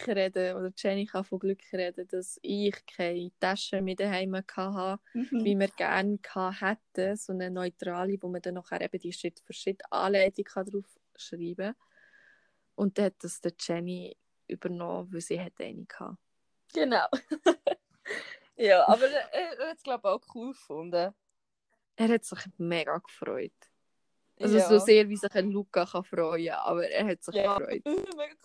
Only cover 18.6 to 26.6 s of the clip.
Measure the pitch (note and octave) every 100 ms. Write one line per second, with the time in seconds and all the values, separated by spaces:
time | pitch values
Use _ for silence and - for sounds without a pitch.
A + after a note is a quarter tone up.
18.6 | G#3+ F#3 - A#3 C4 C#4+ - C#4 E4+ B3
19.6 | D#4+ E4 C4+ A#3+ G3 G#3+ - A#3 B3 B3+
20.6 | - D3 F3 F3 F#3 - _ _ _ _
21.6 | _ _ _ - A3+ A3+ - F3 F#3+ -
22.6 | E3+ E3+ D3 D#3+ - - - A2+ - _
23.6 | _ _ _ _ _ _ _ - G#3 A3
24.6 | F3+ G#3+ G#3 G#3+ G#3 G#3 G3+ G3+ G3+ G3+
25.6 | G3 F3+ F3 F3+ F#3 F3 D#3+ E3 E3 -